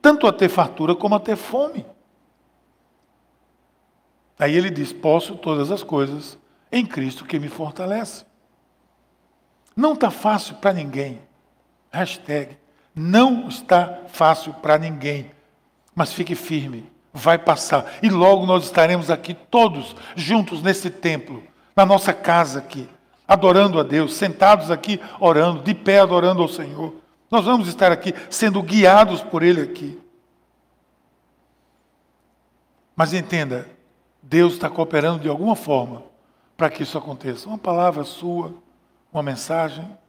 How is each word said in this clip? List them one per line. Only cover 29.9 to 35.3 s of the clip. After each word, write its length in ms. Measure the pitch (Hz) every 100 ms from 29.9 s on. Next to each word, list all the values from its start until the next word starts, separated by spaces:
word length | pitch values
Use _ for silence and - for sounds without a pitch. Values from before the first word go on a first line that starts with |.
| - _ _ _ _ _ _ _ _ _ _ _ _ _ _ _ _ _ _ _ _ _ _ _ _ _ _ _ _ _ -
Mas 180 | 160
entenda, 540 | 180 156 170 143 123 - _ _ _ _ _
Deus 340 | 135 160 175
está 140 | 175 156
cooperando 540 | - 165 160 156 170
de 60 |
alguma 280 | 151